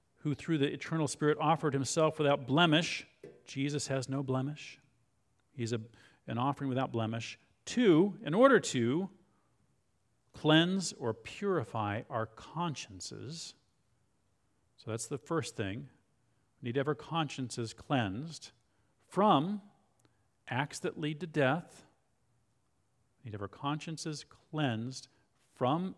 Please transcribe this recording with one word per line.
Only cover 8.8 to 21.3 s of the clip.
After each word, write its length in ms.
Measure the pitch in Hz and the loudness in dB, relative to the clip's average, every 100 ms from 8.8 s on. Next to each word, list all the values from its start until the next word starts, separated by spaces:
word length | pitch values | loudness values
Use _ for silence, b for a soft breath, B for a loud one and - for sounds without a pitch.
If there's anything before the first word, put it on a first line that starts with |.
| 117 156 190 - _ _ _ _ _ _ _ _ _ _ _ | 2 0 -2 -10 _ _ _ _ _ _ _ _ _ _ _
cleanse 640 | - 151 156 175 190 160 | -2 4 6 4 0 -4
or 180 | - 117 | -4 -4
purify 920 | 110 - - 202 175 113 113 104 107 - | -6 -10 -6 -2 -2 -2 -4 -2 -4 -4
our 180 | 123 110 | -4 -6
consciences." 1300 | - - 160 175 127 - 92 - - 110 165 - - _ _ _ _ _ _ _ _ _ _ _ _ | -8 -12 -6 -4 -6 -12 -14 -12 -12 -12 -12 -14 -18 _ _ _ _ _ _ _ _ _ _ _ _
So 120 | - | -8
that's 160 | 113 - | -8 -6
the 120 | 139 | -10
first 360 | - 165 117 | -4 -4 -2
thing. 360 | - 98 117 143 _ _ _ _ _ _ _ | -4 -4 -6 -10 _ _ _ _ _ _ _
We 80 | 123 | -4
need 40 | |
to 80 | 135 | -2
have 80 | 139 | -2
our 60 | |
consciences 800 | 143 - 165 147 - 123 - 113 | -4 -4 -2 -2 -4 -8 -6 -8
cleansed 800 | - - 139 101 104 165 - - _ _ _ _ _ _ | -10 -2 0 0 -4 -8 -12 -18 _ _ _ _ _ _
from 540 | 175 208 147 175 208 - _ _ _ _ _ _ _ - | 2 6 6 4 -4 -8 _ _ _ _ _ _ _ -4
acts 320 | 123 147 - | -2 -2 -4
that 180 | 180 180 | -8 -4
lead 220 | 151 151 | -6 -6
to 60 | |
death. 600 | 175 | -4